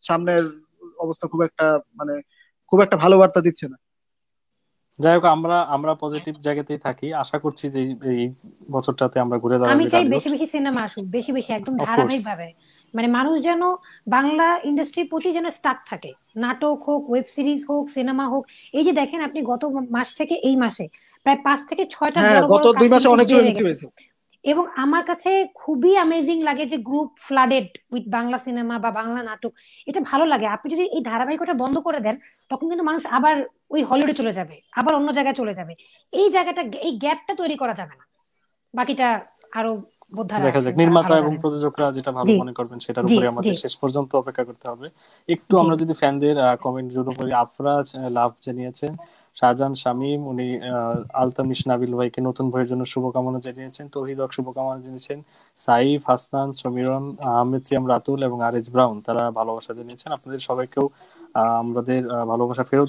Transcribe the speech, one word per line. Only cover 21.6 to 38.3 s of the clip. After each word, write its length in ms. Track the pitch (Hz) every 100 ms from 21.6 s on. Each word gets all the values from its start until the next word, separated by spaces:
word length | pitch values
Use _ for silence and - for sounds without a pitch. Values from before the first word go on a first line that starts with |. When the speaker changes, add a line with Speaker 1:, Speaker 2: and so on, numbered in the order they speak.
| 285
Speaker 3:
থেকে 180 | 330 370
ছয়টা 340 | - 294 339
Speaker 1:
হ্যাঁ, 180 | 214 262
Speaker 3:
বড় 100 | 285
বড় 100 | 202
Speaker 1:
গত 60 |
দুই 80 | 240
Speaker 3:
casting 180 | - 240
Speaker 1:
মাসে 180 | 254 269
অনেক 180 | 240 226
Speaker 3:
বের 0 |
Speaker 1:
ছবি 140 | 247
Speaker 3:
হয়ে 100 | 220
Speaker 1:
মুক্তি 140 | 202
Speaker 3:
গেছে। 220 | 185 151 -
Speaker 1:
পেয়েছে। 240 | _ _ _ _ _
Speaker 3:
এবং 240 | 277 302 349 -
আমার 280 | 277 330
কাছে 420 | 339 339 370 392 381
খুবই 380 | _ - 277 349
amazing 500 | 392 320 330 285 330
লাগে 240 | 311 285 277
যে 100 | 294
group 360 | 226 285 302 -
flooded 500 | - 277 262 269 190 - -
উইথ 120 | 247 240
বাংলা 300 | 233 240 254
cinema 400 | 254 240 233 233
বা 120 | 226
বাংলা 320 | 214 226 240
নাটক। 300 | 226 220 226 - - - -
এটা 140 | 381
ভালো 220 | 277 277 320
লাগে। 200 | 254 214
আপনি 260 | 214 294
যদি 100 | 330
এই 200 | 359 320
ধারাবাহিকতা 520 | 233 226 254 311 349
বন্ধ 240 | 277 254 311
করে 220 | 330 294
দেন, 160 | 214 254 - _ -
তখন 200 | 262 330
কিন্তু 160 | 339
মানুষ 220 | 311 320 -
আবার 420 | 262 302 294 262 _ -
ওই 120 | 302
হলিউডে 300 | 262 262 294
চলে 200 | 294 226
যাবে, 280 | 185 160 156 _
আবার 220 | 240 254
অন্য 200 | 294 294
জায়গায় 200 | 285 269
চলে 200 | 262 214
যাবে। 200 | 185 165 165 _ _ _
এই 180 | - 403
জায়গাটা, 320 | 370 349 349
এই 360 | 254 - 330 226
গ্যাপটা 360 | 285 320 -
তৈরি 220 | 403 330 285
করা 180 | 247
যাবে 220 | 202 165 -
না। 60 | _ _ _